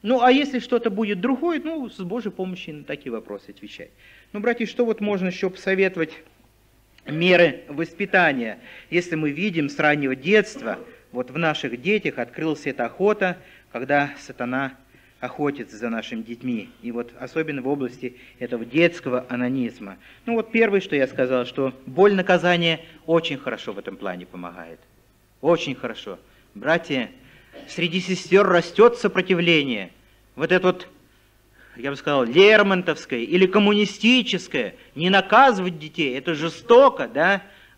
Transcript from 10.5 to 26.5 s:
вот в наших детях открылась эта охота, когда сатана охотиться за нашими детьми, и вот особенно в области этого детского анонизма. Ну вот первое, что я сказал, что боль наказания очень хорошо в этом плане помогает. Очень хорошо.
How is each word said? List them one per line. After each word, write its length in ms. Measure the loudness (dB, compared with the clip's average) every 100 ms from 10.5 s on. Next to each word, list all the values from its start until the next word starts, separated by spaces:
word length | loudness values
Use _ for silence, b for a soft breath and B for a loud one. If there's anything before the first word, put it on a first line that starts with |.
| -6 -8 -8 B B B
вот 180 | -10 -8
в 80 | -2
наших 420 | -2 -2 -8 -6
детях 380 | -2 -2 -2 -6
открылась 480 | -10 -6 -6 -6 -8
эта 180 | -6
охота, 540 | -8 0 0 0 -2 -4 B B B
когда 420 | -10 0 0 0 -8
сатана 560 | -18 -8 -6 -4 -6 -10 _ b b b
охотиться 560 | -12 -4 -4 -4 -14 -8
за 120 | -6
нашими 340 | -6 -8 -12
детьми, 480 | -10 -10 -6 -6 -8 -14
и 120 | -10
вот 200 | -10 -10 -12
особенно 420 | -8 -6 -6 -6
в 80 | -4
области 480 | -4 -4 -8 -14 B B B
этого 260 | -8 -8
детского 600 | -4 2 2 0 -4 -4 -4
анонизма. 680 | -4 -2 -2 -4 -8 -18 -18 b b -4
Ну 80 |
вот 180 | -4 -2
первое, 280 | 0 2 2
что 140 | 0
я 140 | -2 -2
сказал, 360 | 0 0 0
что 300 | -2 -4 -4 -6 -8
боль 280 | 4 4
наказания 640 | 4 2 2 4 2 2 -2 B B 0
очень 300 | 0 0 -6
хорошо 360 | -6 -8 -10
в 60 | -10
этом 180 | -12 -10
плане 300 | -10 -10 -12
помогает. 520 | -14 -14 -14 -18 -20 _ _ _ _ _ _
Очень 340 | 0 0 0
хорошо. 440 | -8 -10 -12 -14 -16 b b b